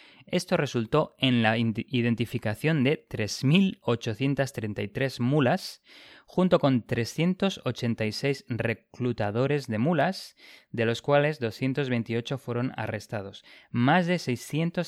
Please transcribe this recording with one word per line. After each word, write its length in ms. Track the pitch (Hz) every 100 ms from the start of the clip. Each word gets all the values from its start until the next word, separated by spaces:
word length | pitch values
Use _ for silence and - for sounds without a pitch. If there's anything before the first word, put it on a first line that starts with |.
| - - -
esto 300 | 180 - 170
resultó 580 | 143 123 110 151 - -
en 260 | 131 120
la 120 | 110 117
in-, 180 | 113 107
identificación 1080 | - 127 117 113 113 117 110 107 151 160
de 140 | 127 156
tres 480 | - - 104 -
mil 340 | 131 180 190 -
ochocientas 680 | - 120 120 107 139 135 135
treinta 300 | - 107 104
y 60 | 104
tres 320 | 131 131 -
mulas, 640 | 120 151 123 180 - - _ - - -
junto 360 | _ - 180 170
con 260 | 139 127 -
trescientos 760 | 113 113 - 170 185 196 -
ochenta 420 | 127 117 120 110 107
y 60 |
seis 320 | 104 139 139 -
reclutadores 1200 | 113 113 107 _ - 123 117 104 107 135 147 131
de 120 | 107
mulas, 580 | 139 170 147 190 - - - - _
de 140 | 120
los 180 | 113 117
cuales 380 | - 143 147 151
doscientos 500 | 117 - 131 135 135
veintiocho 480 | 120 113 117 117 135
fueron 340 | - 120 127 123
arrestados. 680 | 107 107 - 110 98 - - - _
Más 340 | 120 127 175 170
de 140 | 175
seiscientos 680 | - 120 - 147 170 180